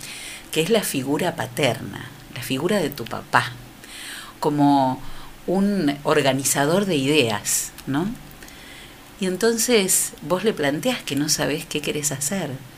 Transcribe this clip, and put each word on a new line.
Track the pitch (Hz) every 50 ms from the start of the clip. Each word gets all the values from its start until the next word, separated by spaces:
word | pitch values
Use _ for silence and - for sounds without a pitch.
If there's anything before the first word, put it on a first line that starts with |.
| - - - - - - - - - -
que | - 156
es | 165 170
la | 226 208
figura | 190 - - 143 127 139 147 160 185 175 -
paterna, | - 117 120 - 170 147 123 113 - - - - - - - - - - - -
la | 123
figura | 120 - 131 131 160 180 208
de | 202 165 127
tu | 143 - 117
papá, | - - 101 - - - 123 120 - - - - - - - - - - - - - - - - - - -
como | - 156 147 147 143 143 139 139 135 131 127 - - - - - - - - - -
un | - 175 190 196 202 208 190 160 143 143 143 -
organizador | 151 156 151 131 135 131 135 135 - - 147 139 147 170 196 208
de | 190 175
ideas, | 139 131 139 151 151 123 113 107 104 - - - - - - - - -
¿no? | - 135 147 180 214 240 - - - - - - - - - - - - - - - - - - - - -
Y | 196
entonces | 185 185 180 - 226 233 226 - - 247 214 190 185 - - - - - - 160
vos | 147 175 185 196
le | 220
planteás | 185 151 147 139 143 165 - 254 247 - -
que | - 143
no | 139 147 156
sabés | - - 143 139 143 160 151
qué | - - 151
querés | 147 165 151 151 143 -
hacer, | 139 - - - 202 190 170 143 147 131 - - -